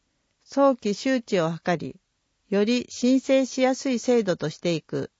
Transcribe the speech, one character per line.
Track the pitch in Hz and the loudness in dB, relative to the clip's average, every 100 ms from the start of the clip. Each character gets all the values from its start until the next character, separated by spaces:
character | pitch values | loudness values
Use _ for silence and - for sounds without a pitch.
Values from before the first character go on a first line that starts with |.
| _ _ _ _ | _ _ _ _
早 | _ - 277 254 | _ 2 2 2
期 | 202 | -2
周 | 196 262 262 | -2 -2 -2
知 | - 190 | 0 -2
を | 160 | 0
図 | 165 - 165 | -2 -4 -4
り、 | 151 - _ _ _ _ _ | -6 -16 _ _ _ _ _
よ | 196 | 0
り | 208 247 - | 0 0 -4
申 | - 240 262 | -2 2 2
請 | - 269 | 4 2
し | 262 - | 2 0
や | 254 | 0
す | 262 277 | 0 -2
い | 233 | -2
制 | - 240 | 0 0
度 | 196 165 | 0 -2
と | 151 | -6
し | - | -4
て | 175 | -4
い | 160 | -4
く | - 143 - | -4 -8 -8